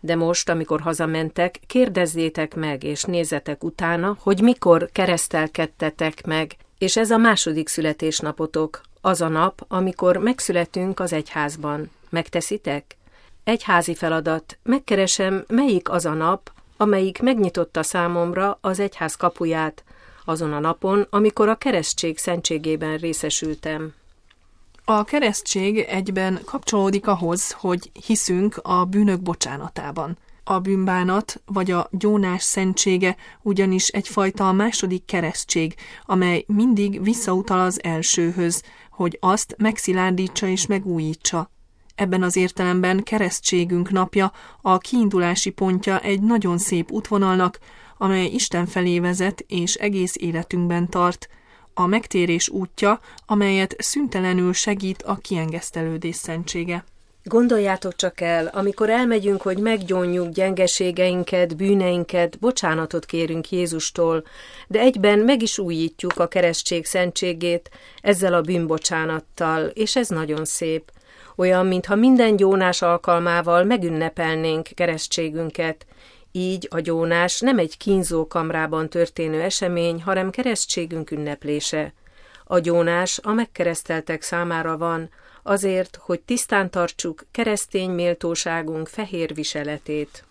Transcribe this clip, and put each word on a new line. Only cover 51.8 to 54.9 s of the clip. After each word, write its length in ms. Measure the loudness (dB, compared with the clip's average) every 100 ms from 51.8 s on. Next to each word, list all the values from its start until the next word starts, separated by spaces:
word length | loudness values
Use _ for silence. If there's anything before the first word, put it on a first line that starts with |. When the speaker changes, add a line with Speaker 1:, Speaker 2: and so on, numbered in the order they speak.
| 2
Speaker 2:
megtérés 600 | 2 0 0 2 0 -2
útja, 520 | -4 -8 0 2 2 -2 -20 -2
amelyet 480 | 2 4 2 0 -4
szüntelenül 760 | -4 -2 -2 0 0 2 2
segít 500 | 0 -2 -2 -2